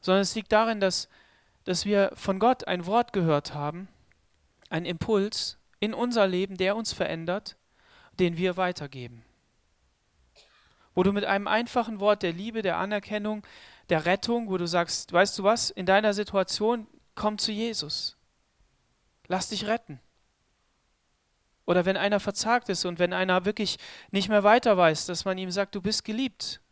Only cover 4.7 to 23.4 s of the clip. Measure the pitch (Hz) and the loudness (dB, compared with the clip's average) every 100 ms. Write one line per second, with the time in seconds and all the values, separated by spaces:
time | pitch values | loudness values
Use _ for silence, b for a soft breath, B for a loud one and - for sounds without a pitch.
4.7 | 160 170 170 - 214 202 - - - _ | -6 -4 -8 0 0 0 -4 -8 -10 _
5.7 | _ 208 220 240 233 196 180 196 190 185 | _ -6 -2 -2 2 2 2 -4 -2 -2
6.7 | 208 214 - - 165 165 190 - - _ | 0 -4 -4 -4 -4 -4 -6 -6 -20 _
7.7 | b b b b - 180 170 185 175 185 | b b b b 0 0 2 -2 0 -2
8.7 | 180 143 135 120 117 _ _ _ _ _ | -2 -10 -12 -14 -16 _ _ _ _ _
9.7 | _ _ _ _ _ _ _ b b b | _ _ _ _ _ _ _ b b b
10.7 | b b - 185 202 202 202 202 214 240 | b b 2 2 2 0 0 2 0 0
11.7 | 254 226 214 202 208 185 170 208 226 196 | -2 -2 0 2 2 0 -4 -6 -4 -2
12.7 | 165 190 208 - 208 208 214 - B B | -2 -2 -4 -4 -6 -4 -6 -10 B B
13.7 | B _ 165 156 196 - 233 226 185 175 | B _ 0 2 0 0 -2 -2 -4 0
14.7 | 175 170 - - 175 196 - 196 233 - | 0 0 -4 0 4 4 4 2 2 0
15.7 | - 185 196 214 202 208 196 185 - 214 | -4 4 4 4 0 -2 0 0 0 0
16.7 | 240 214 _ _ - 208 214 - 214 233 | -2 -6 _ _ -4 -4 -2 -4 -2 -4
17.7 | 214 151 - - - _ _ _ _ _ | -4 -6 -6 -8 -12 _ _ _ _ _
18.7 | _ _ _ _ _ _ 185 - 208 208 | _ _ _ _ _ _ -4 -4 -6 -2
19.7 | 226 _ 139 _ _ _ _ _ _ _ | -4 _ -18 _ _ _ _ _ _ _
20.7 | _ _ _ _ _ _ _ _ _ - | _ _ _ _ _ _ _ _ _ 0
21.7 | 175 180 190 190 208 202 196 214 240 - | 2 2 0 0 0 -2 -4 0 0 0
22.7 | 180 180 170 175 180 185 185 | -4 -4 0 0 0 2 2